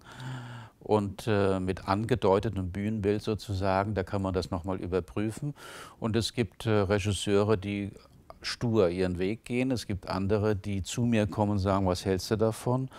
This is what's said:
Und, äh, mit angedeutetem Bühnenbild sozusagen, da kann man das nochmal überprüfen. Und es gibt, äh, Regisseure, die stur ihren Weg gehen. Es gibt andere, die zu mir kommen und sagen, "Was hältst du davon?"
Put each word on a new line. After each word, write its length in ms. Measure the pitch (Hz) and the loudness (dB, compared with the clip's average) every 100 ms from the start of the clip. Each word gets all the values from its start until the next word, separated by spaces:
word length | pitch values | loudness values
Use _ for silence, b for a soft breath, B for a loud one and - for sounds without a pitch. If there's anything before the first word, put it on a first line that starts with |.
| B B 131 127 120 120 113 B | B B -12 -12 -12 -16 -18 B
Und, 460 | - 107 98 90 117 | 0 2 0 -4 0
äh, 340 | 104 98 95 | 4 4 2
mit 280 | 92 90 - | 0 -2 0
angedeutetem 800 | 98 113 120 101 98 107 98 90 | 0 2 2 4 4 2 -2 -4
Bühnenbild 520 | 98 104 110 98 104 | -4 -4 0 0 0
sozusagen, 720 | - 104 - 98 98 95 104 | -2 -4 -4 -2 2 2 2
da 80 | 98 | -2
kann 180 | 92 101 | -2 -2
man 140 | 95 | 0
das 160 | 92 - | -2 -2
nochmal 260 | 90 92 92 | -4 -4 -6
überprüfen. 760 | 87 92 - 101 110 - 147 - B B B B | -2 -2 -2 -4 -4 -4 -8 -8 B B B B
Und 160 | 113 | -2
es 200 | 117 110 | 0 0
gibt, 320 | - 104 - 113 | -2 -4 -2 0
äh, 40 | |
Regisseure, 840 | 104 95 104 101 95 104 101 104 104 | 2 4 2 2 -2 2 4 4 2
die 340 | 101 101 98 - - - - - | 0 -6 -6 -10 -20 -20 -20 -14
stur 440 | - - 120 110 87 | -10 -4 2 4 4
ihren 280 | 92 90 90 | 4 0 0
Weg 260 | 95 117 | -2 -4
gehen. 260 | - 123 131 | -4 -2 0
Es 160 | 120 - | -2 -4
gibt 220 | 95 87 | -6 -4
andere, 460 | 92 98 107 107 98 | -2 2 2 2 0
die 260 | 101 98 | -2 -4
zu 200 | - - | -4 -2
mir 240 | 120 113 104 | 2 2 2
kommen 260 | - 104 | 2 0
und 60 | 101 | 2
sagen, 280 | 98 98 92 | 2 2 2
"Was 180 | 90 | 0
hältst 260 | 98 92 - | 0 0 0
du 60 | 107 | 0
davon?" 520 | 110 107 123 127 135 | 0 0 -2 -2 -4